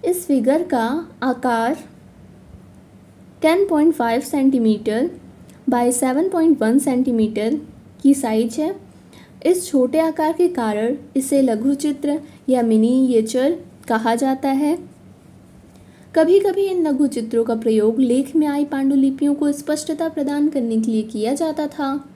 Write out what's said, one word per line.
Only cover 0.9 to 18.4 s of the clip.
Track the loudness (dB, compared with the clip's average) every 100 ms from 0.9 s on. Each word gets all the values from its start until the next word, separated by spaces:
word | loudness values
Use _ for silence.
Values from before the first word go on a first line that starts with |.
| -4 -8 -6
आकार | -4 -2 -2 -2 -2 -4 -10 -20 -20 -20 -20 -20 -20 -20 -20 -20 -20 -20 -20 -20 -20 -2
ten | 2 2 2
point | 2 2
five | 2 0 -2
centimeter | -2 2 2 2 2 0 -2 -2 -2 -6 -20 -20 -20 -8 -2
by | 0 0
seven | 0 0 0 0
point | 2 2 2
one | 2 2
centimeter | 0 -2 0 0 0 -2 -4 -4 -8 -20 -20 0
की | 2
size | 4 2 -2 -2
है। | -2 -6 -6 -14 -20 -20 -20 -20 -4 0
इस | 0 0
छोटे | 0 2 2
आकार | 0 0 -2
के | 2 0
कारण | 0 -2 -2 -2 -4 -6 -6
इसे | 0 2
लघु | 2 2 0
चित्र | 0 -2 -2 -4 -4 -8 -12 0
या | 0
miniature | 2 2 4 2 2 2 0 0 0 -2 -10 -20 -4
कहा | -2 0
जाता | 0 0 -2 -2
है। | 0 0 -2 -8 -20 -20 -20 -20 -20 -20 -20 -20 -20 -20 -20 -4
कभी-कभी | 0 4 4 4 0
इन | -2 0 0
लघु | 2 0
चित्रों | -2 -2 -2
का | 0
प्रयोग | 0 2 2 2 2
लेख | 2 2 0
में | 0